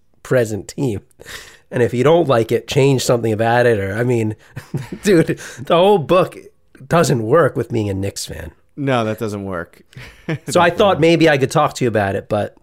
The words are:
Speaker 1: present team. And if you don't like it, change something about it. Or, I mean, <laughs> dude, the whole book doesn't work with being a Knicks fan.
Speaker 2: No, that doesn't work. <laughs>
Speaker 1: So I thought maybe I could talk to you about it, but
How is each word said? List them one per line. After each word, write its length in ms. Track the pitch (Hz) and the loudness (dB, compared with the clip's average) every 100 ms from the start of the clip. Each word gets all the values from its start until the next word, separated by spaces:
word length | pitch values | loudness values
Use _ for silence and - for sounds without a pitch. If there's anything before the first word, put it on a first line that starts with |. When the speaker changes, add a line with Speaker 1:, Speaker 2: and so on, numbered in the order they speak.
| _ _ | _ _
Speaker 1:
present 460 | - 127 110 107 73 | -2 0 0 -4 -10
team. 320 | - 139 101 - _ - - - - _ | -6 -4 -4 -10 _ -20 -20 -20 -20 _
And 120 | 123 | -2
if 100 | 151 | 0
you 120 | 120 | 2
don't 240 | 131 170 151 | 4 4 4
like 240 | 120 113 | 0 2
it, 160 | 113 - | -2 -2
change 340 | 135 139 131 | 2 2 2
something 300 | - 123 113 | 2 0 0
about 340 | 104 113 120 120 | 0 0 2 2
it. 140 | 110 | 2
Or, 140 | 98 | -2
I 100 | 104 | -4
mean, 320 | 123 120 110 104 - - - | -2 0 -2 -6 -14 -18 -10
<laughs> 340 | 131 - - | -10 -10 -4
dude, 240 | 202 170 - | 2 4 2
the 480 | - - - - | -4 -10 -16 -2
whole 240 | 170 190 208 | 2 4 2
book 380 | 123 180 151 92 92 _ _ _ 135 | 2 2 0 -6 -20 _ _ _ -2
doesn't 360 | 170 143 123 | 0 2 0
work 340 | 107 127 127 - | 2 2 2 0
with 160 | 113 | -4
being 160 | 117 104 | -4 -2
a 60 | |
Knicks 320 | 95 95 - - | -4 -6 -8 -12
fan. 260 | 80 80 - _ - | -12 -14 -18 _ -8
Speaker 2:
No, 280 | 139 127 | -2 -2
that 140 | 110 110 | -2 -4
doesn't 260 | 110 101 | -6 -8
work. 380 | 98 90 87 - _ - - - - | -8 -8 -10 -16 _ -20 -20 -16 -8
<laughs> 120 | 160 - | -8 -2
Speaker 1:
So 120 | 170 | 0
I 100 | 175 | 2
thought 300 | 170 208 175 | 2 2 4
maybe 280 | 165 165 160 | 4 4 4
I 80 | 147 | 2
could 140 | 127 | 0
talk 240 | 156 143 | 0 -2
to 100 | - | -2
you 40 | 123 | -2
about 260 | 107 98 | 0 -2
it, 140 | 101 - | -4 -4
but 280 | 107 101 - | -4 -4 -8